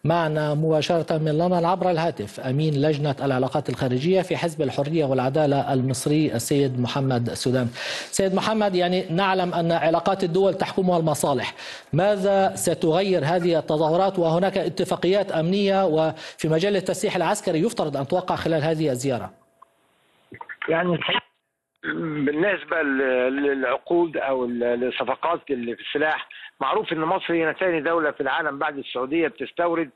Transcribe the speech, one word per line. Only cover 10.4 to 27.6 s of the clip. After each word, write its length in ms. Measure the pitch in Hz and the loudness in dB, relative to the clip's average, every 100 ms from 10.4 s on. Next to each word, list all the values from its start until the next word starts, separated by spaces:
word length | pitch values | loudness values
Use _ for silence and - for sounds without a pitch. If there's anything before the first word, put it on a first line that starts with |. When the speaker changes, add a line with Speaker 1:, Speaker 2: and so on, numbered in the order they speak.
| 196 | 2
Speaker 1:
تحكمها 460 | 190 - - 185 175 | 2 -2 0 2 2
المصالح، 540 | 160 143 160 131 - - - - - | 2 0 0 0 -2 -10 -16 -16 -2
ماذا 640 | 139 196 202 196 196 190 190 | 2 2 2 2 4 2 2
ستغير 680 | - 165 165 160 196 180 143 | -2 2 2 2 2 2 2
هذه 340 | 180 175 160 | 0 2 0
التظاهرات 600 | 151 156 160 170 196 190 | 0 0 2 4 2 2
وهناك 380 | 165 170 190 196 | 2 2 2 0
اتفاقيات 760 | 165 147 180 180 175 202 196 | -2 -2 -2 0 2 2 0
أمنية 540 | 165 160 202 196 196 190 | -2 0 2 2 2 2
وفي 640 | 156 160 - - - 160 | 2 0 -2 -14 -4 0
مجال 260 | 160 196 196 | 2 2 0
التسليح 400 | 185 170 208 185 | 0 -2 -2 0
العسكري 440 | 165 202 - 160 | 0 0 0 0
يفترض 380 | 214 156 160 139 | 0 0 -2 -2
أن 100 | 135 | 0
توقع 280 | 180 180 170 | -2 0 -2
خلال 280 | 165 165 | 0 0
هذه 260 | 151 160 151 | 2 0 0
الزيارة؟ 420 | 127 135 117 92 - _ _ - _ _ _ _ _ _ - - - - | 0 -2 -2 -6 -16 _ _ -20 _ _ _ _ _ _ -20 -18 -10 -2
Speaker 2:
يعني 260 | 165 180 165 | -2 0 -2
الحقيقة 280 | - - - _ _ _ _ _ - 160 165 151 139 | -2 -4 -6 _ _ _ _ _ -8 -6 -4 -2 -2
بالنسبة 560 | 151 202 175 - 170 | 0 0 -2 -2 -2
ل-، 480 | 147 135 135 127 127 | 0 0 2 2 0
للعقود 880 | 135 143 139 127 131 - 170 170 156 | 0 0 0 0 -2 0 2 2 -2
أو 280 | - 131 123 | -2 -2 -2
ال-، 140 | 120 | -2
للصفقات 840 | 120 120 127 - 123 131 156 165 - | -2 0 -2 -2 -4 -2 -2 -4 -4
اللي 260 | 131 117 117 | -4 -4 -8
في 60 | |
السلاح، 480 | - 147 156 139 - - - _ | -6 -2 0 -2 -8 -18 -20 _
معروف 340 | 135 190 - | -2 -2 -2
إن 60 | 160 | -4
مصر 340 | 156 185 - | 0 -2 0
هي 220 | 170 160 | 0 0
ثاني 220 | 139 | 0